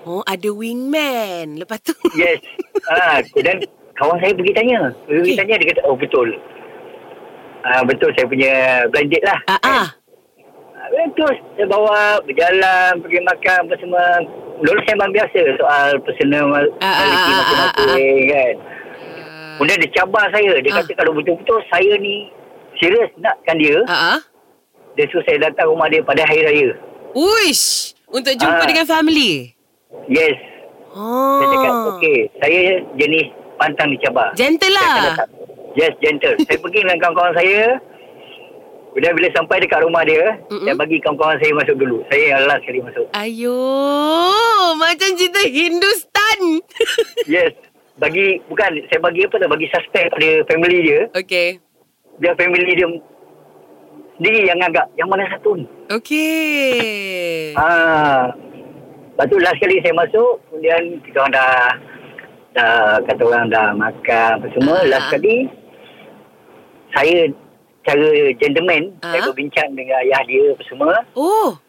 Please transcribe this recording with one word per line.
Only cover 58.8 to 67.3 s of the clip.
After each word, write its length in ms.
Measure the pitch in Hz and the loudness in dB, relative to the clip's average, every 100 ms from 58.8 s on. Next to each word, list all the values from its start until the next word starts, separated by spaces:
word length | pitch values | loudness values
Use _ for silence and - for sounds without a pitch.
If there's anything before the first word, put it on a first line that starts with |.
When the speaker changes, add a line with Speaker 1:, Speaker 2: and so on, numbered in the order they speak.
| - - - | -20 -20 -12
Speaker 2:
lepas 140 | - 139 | -2 2
tu 120 | - | 2
last 180 | 247 156 | 2 0
sekali 220 | 196 185 | 0 2
saya 140 | 170 165 | 2 0
masuk, 460 | 170 214 240 240 | 2 2 2 0
kemudian 380 | - 156 160 165 170 170 | -6 -4 0 0 -2 -10
kita 160 | - 143 | -6 -2
orang 120 | 139 | 0
dah, 220 | 135 131 127 123 123 - - - - - - - | 2 2 2 2 -2 -8 -20 -20 -20 -20 -20 -10
dah, 200 | - 117 117 107 107 | -2 2 4 2 2
kata 180 | - 113 | 0 0
orang 220 | 117 117 113 | 2 2 2
dah 200 | 110 107 104 | 2 0 0
makan 540 | 110 - - 117 113 113 | -4 -4 -2 2 2 0
apa 120 | 110 | -2
semua. 240 | - 135 175 | 0 2 2
Speaker 1:
Ah. 100 | 170 | 2
Speaker 2:
Last 180 | 131 139 | 2 0
sekali, 300 | 147 196 233 262 - - - - - - - - _ _ - - - _ | 0 2 0 -2 -10 -20 -20 -20 -20 -20 -20 -20 _ _ -20 -20 -20 _
saya, 400 | 139 147 175 160 | 0 2 2 2